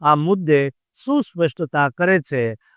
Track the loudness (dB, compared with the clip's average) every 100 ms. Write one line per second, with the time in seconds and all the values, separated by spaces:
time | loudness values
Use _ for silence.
0 | 2 2 2 -2 2 2 2 -6 _ -10
1 | -2 -2 -2 -2 -2 -2 -4 -2 -2 0
2 | 0 0 0 -4 -4 -6 _